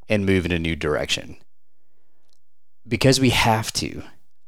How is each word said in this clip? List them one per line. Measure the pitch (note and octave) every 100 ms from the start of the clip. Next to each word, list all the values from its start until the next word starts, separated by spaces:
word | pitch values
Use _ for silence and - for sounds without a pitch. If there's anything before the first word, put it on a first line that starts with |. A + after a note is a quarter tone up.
| -
and | G#2+ G2
move | F#2+ F2
in |
a | F2
new | E2 D#2
direction? | D#2 C#2+ C#2+ - - - - - - - - - - - - - - - - - -
Because | A2+ C3 C3+
we | C3
have | A2 A#2+ A2 G#2+
to. | - - - - - - -